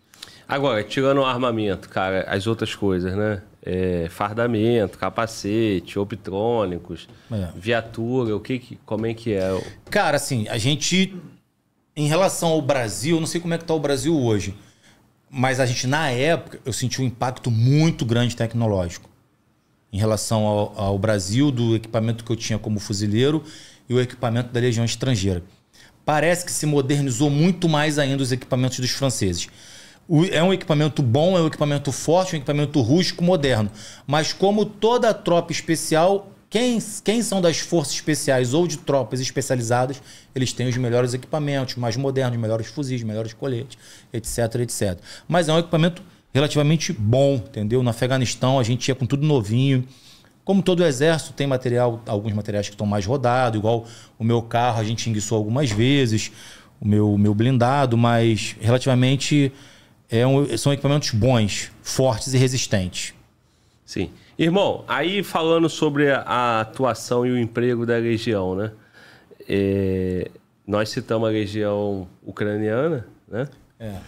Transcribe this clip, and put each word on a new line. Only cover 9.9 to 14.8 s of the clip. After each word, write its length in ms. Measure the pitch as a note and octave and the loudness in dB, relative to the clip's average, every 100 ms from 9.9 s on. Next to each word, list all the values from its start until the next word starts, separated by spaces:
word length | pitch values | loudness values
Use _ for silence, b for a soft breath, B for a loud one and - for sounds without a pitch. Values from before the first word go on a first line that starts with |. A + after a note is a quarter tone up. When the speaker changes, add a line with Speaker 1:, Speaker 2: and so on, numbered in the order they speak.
| G#3 F3 C#3+ | 0 0 0
Speaker 2:
assim, 320 | - B2+ G#2+ | -2 -4 -4
a 100 | A#2 | -2
gente, 560 | A#2 D3+ - F#3 F#3+ F#3 - - _ _ _ _ _ - | -2 -2 0 0 0 -4 -16 -20 _ _ _ _ _ -4
em 120 | D3 | 0
relação 420 | D#3+ F#3+ - E3+ | 2 2 2 0
ao 120 | D#3+ | 0
Brasil, 580 | C3+ C3+ A2 F2+ C#3 E3 | 2 0 0 -4 0 0
não 80 | D#3+ | 0
sei 120 | E3+ | -4
como 120 | E3+ | -4
é 40 | E3 | -6
que 80 | E3 | -2
tá 80 | |
o 60 | D#3+ | -2
Brasil 380 | D3 C#3 C3+ D#3+ | 0 0 2 2
hoje, 380 | A#2+ G#2 F#2 - b b | 2 2 -2 -10 b b